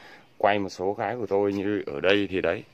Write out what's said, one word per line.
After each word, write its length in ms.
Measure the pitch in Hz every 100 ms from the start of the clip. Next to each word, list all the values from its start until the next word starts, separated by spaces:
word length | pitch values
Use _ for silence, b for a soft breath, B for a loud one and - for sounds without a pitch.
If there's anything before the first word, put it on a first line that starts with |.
| B B B _
quay 220 | 104 104
một 100 | 95
số 240 | - 92
cái 220 | 104 104 123
của 100 | 104
tôi 280 | 98 101
như 300 | 101 98 104 -
ở 140 | 71
đây 280 | 85 104 98
thì 100 | 92
đấy, 220 | 82 101 -